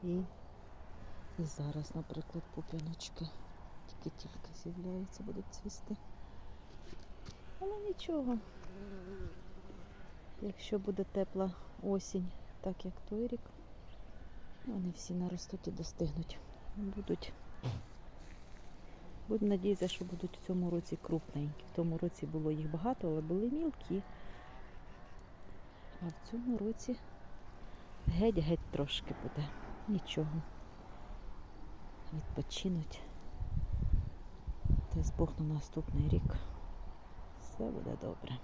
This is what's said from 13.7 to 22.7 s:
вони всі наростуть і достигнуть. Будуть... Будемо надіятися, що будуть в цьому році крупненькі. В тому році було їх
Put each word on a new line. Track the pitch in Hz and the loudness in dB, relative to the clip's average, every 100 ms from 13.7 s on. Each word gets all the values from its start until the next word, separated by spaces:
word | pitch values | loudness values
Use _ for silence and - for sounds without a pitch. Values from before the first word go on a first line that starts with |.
| - - - - - - - - - - | -10 -10 -8 -8 -6 -8 -6 -6 -4 -2
вони | 208 180 | 0 0
всі | 170 - | -2 -2
наростуть | 180 180 180 - 185 - | 2 2 0 -4 -4 -2
і | |
достигнуть. | - 160 - 165 151 165 - - - - 202 | -2 -4 2 2 2 -2 -4 -8 -8 -4 -2
Будуть... | 202 196 196 175 - - - - 123 107 - - - - - - - - - - - - - - - | 0 -2 0 0 0 -6 -8 -4 -2 -2 -6 -8 -10 -10 -10 -10 -10 -8 -8 -8 -10 -10 -8 -8 0
Будемо | 214 208 | 4 6
надіятися, | 196 190 196 180 | 6 6 4 4
що | - | 2
будуть | 180 175 175 - | -2 -2 -4 -4
в | - | 0
цьому | 185 175 | 2 4
році | 175 - 170 | 2 2 -4
крупненькі. | - 160 - 147 147 147 - | 2 0 2 0 0 -2 -4
В | - | 2
тому | 170 165 | 2 4
році | 175 - 147 | 2 0 -2
було | 160 151 | 2 4
їх | 151 156 | 4 2